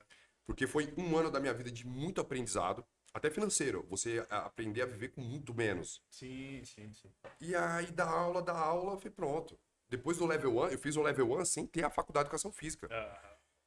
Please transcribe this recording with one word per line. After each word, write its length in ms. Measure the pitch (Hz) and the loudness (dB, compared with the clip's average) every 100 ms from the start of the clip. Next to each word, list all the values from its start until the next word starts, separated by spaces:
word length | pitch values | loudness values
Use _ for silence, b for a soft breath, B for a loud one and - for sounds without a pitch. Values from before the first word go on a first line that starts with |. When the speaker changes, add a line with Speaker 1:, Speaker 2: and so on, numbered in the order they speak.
| _ b b b - | _ b b b -6
Speaker 1:
Porque 200 | 110 131 | -2 2
foi 260 | 147 147 147 | 2 0 -2
um 200 | 180 160 | 2 4
ano 140 | 160 | 4
da 80 | 139 | 2
minha 120 | 135 | 0
vida 160 | 117 123 | -2 -4
de 160 | 117 123 | -8 -8
muito 340 | 127 165 190 | -4 -2 -2
aprendizado, 640 | 147 131 113 104 90 98 - _ _ | -2 -2 0 0 0 0 -6 _ _
até 180 | - 151 | -2 0
financeiro, 560 | 151 208 - 139 95 - | 2 2 2 2 0 -2
você 360 | - 117 113 - | -2 0 0 0
a-, 160 | 104 - | -2 -2
aprender 360 | - 110 110 | -4 -4 0
a 40 | 127 | -2
viver 220 | 110 123 | -2 -8
com 100 | - | -6
muito 340 | 120 143 143 | -8 -8 -6
menos. 480 | 117 110 90 82 - _ | 2 2 2 -2 -10 _
Speaker 2:
Sim, 520 | - 131 131 135 135 | -14 -10 -10 -10 -10
sim, 280 | 110 - 107 | -14 -14 -16
sim. 180 | 107 101 _ - - | -16 -20 _ -18 -10
Speaker 1:
E 140 | 170 | -2
aí, 360 | 175 170 170 175 | 0 2 0 -2
dá 180 | 165 165 | 0 2
aula, 340 | 160 175 180 | 2 2 0
dá 140 | 170 170 | 0 2
aula, 360 | 156 170 185 | 2 2 0
eu 40 | 196 | -4
falei, 140 | 208 | -8
"Pronto." 460 | - 156 156 165 - _ _ - | -4 0 0 -4 -14 _ _ -6
Depois 280 | 123 151 170 | -4 0 2
do 80 | 170 | 2
level 300 | 156 135 117 | 4 4 4
one, 160 | 175 | 4
eu 60 | 135 | 2
fiz 180 | 143 151 | 0 2
o 60 | |
level 280 | 147 131 120 | 4 6 4
one 140 | 151 175 | 4 2
sem 200 | - - | 0 -2
ter 180 | 165 | 0
a 60 | 147 | 0
faculdade 340 | - - 147 | 0 2 2
de 40 | 147 | 2
educação 240 | 156 202 | 0 -4
física. 340 | - 151 - - | -6 -8 -8 -6
Speaker 2:
Aham. 460 | 113 107 101 101 101 _ _ | -6 -6 -10 -18 -20 _ _